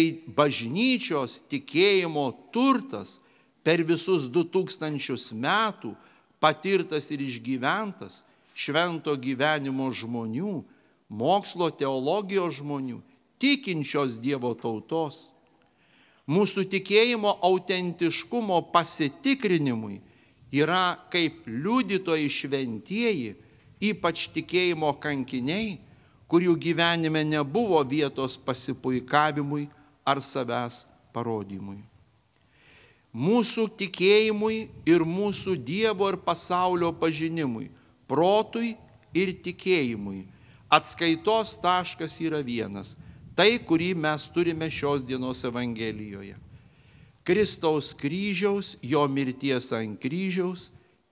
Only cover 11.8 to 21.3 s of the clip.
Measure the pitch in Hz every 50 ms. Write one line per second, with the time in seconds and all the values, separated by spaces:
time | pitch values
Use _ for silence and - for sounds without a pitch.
11.8 | 143 135 135 131 127 143 175 208 208 185 196 190 180 170 143 135 143 147 147 139
12.8 | 135 127 117 110 - _ _ _ _ _ _ - - 277 285 269 269 202 180 156
13.8 | 143 - - 147 143 131 117 110 113 135 143 135 123 123 113 110 - 117 113 107
14.8 | 107 - 160 165 160 147 143 - - - _ _ _ _ _ _ _ _ _ _
15.8 | _ _ _ _ _ _ _ _ - - 143 190 208 196 - 196 190 185 190 190
16.8 | 190 - 202 214 226 247 240 220 208 208 196 - - 180 190 190 185 - 190 185
17.8 | 180 175 165 175 175 160 160 - - - - 240 220 202 185 170 165 - - 175
18.8 | 160 - - - 160 139 - - - 269 269 269 - 208 180 165 147 135 120 113
19.8 | 110 104 98 98 - - _ _ _ _ _ _ - - 131 139 151 156 175 185
20.8 | 185 180 165 - - - - 175 165 151